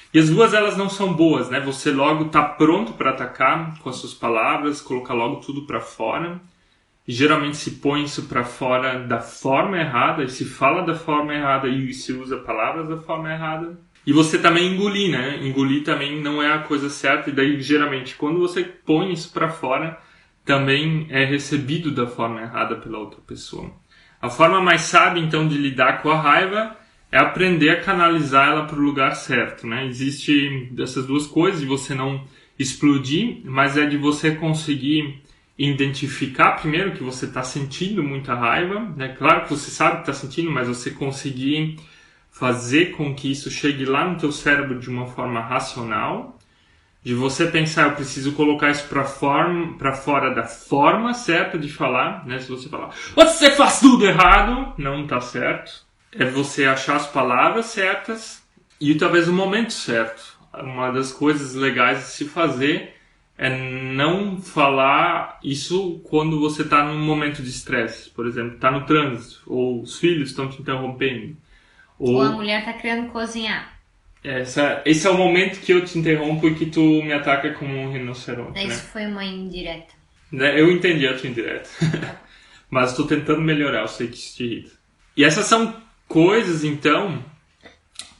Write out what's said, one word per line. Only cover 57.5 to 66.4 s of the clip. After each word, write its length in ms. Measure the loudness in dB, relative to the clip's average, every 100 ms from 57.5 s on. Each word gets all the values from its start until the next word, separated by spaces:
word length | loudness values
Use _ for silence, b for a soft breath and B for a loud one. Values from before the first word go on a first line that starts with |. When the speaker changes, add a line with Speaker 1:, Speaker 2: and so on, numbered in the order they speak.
| 2 -2
Speaker 1:
certas 760 | -2 -2 -2 -6 -10 -10 -18 _ _ _ _
e 140 | 0
talvez 340 | 2 4 4 4
o 40 |
momento 400 | 2 2 0 -2
certo. 640 | -4 -2 -2 -2 -6 -18 -20 _
Uma 380 | -14 -10 -6 -2
das 200 | -2 -4
coisas 440 | 0 0 2 -2
legais 440 | -4 -2 2 2 2
de 60 |
se 200 | -4 -10 -8
fazer 680 | -2 0 0 0 -2 -6 b b b b -6
é 100 | -4
não 920 | -4 -6 -8 -6 0 0 0 -2 -6
falar 960 | -6 2 2 4 4 4 2 0 -4 -8
isso 580 | -8 -6 -4 -2 -2 -6
quando 340 | -2 0 0
você 260 | 0